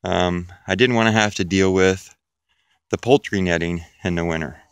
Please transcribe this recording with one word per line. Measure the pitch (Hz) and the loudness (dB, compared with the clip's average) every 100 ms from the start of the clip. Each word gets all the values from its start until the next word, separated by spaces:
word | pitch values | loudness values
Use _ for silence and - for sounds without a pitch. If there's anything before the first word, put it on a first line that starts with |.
Um, | 92 90 90 87 87 - - | -2 -2 -2 -4 -10 -18 -8
I | |
didn't | 95 123 | 0 0
wanna | 120 113 | 2 2
have | 110 104 - | 2 0 -2
to | |
deal | 90 95 95 | -2 2 2
with | 92 92 95 - _ _ _ _ _ _ _ _ | 4 2 2 -8 _ _ _ _ _ _ _ _
the | - | -6
poultry | 120 139 - 208 | 2 2 2 -2
netting | 92 85 85 87 82 _ | 0 0 -2 -6 -10 _
in | 92 | -4
the | 85 85 | -2 -2
winter. | 80 71 82 _ | -4 -6 -12 _